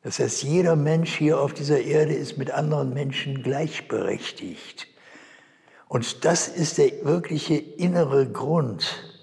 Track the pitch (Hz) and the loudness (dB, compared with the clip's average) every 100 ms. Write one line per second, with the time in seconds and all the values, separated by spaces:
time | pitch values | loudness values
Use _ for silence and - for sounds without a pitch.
0 | - - - - 139 170 180 160 147 160 | -8 -2 -2 -2 0 2 4 4 4 2
1 | 165 - 151 139 139 - 143 143 113 151 | 0 0 2 4 0 -2 2 2 4 2
2 | 151 147 139 - - 139 151 147 135 131 | 2 0 -4 -6 -4 -2 0 0 0 -2
3 | 139 - 143 135 127 135 160 - - 107 | -4 -4 -4 -4 -2 -2 -2 -6 -6 -2
4 | 95 101 - - 90 78 - - - _ | -2 -4 -8 -10 -12 -12 -16 -18 -18 _
5 | - - - - _ _ _ - _ 127 | -20 -20 -20 -20 _ _ _ -20 _ -2
6 | 117 - 156 170 - - 151 - 135 - | -2 0 2 2 0 -2 -2 4 4 4
7 | 139 170 165 151 - 151 - - 180 175 | 0 0 0 -4 0 -2 -2 -2 0 2
8 | 147 139 131 104 139 165 127 92 - - | 4 4 2 -2 0 0 0 -2 -6 -6
9 | - - | -14 -6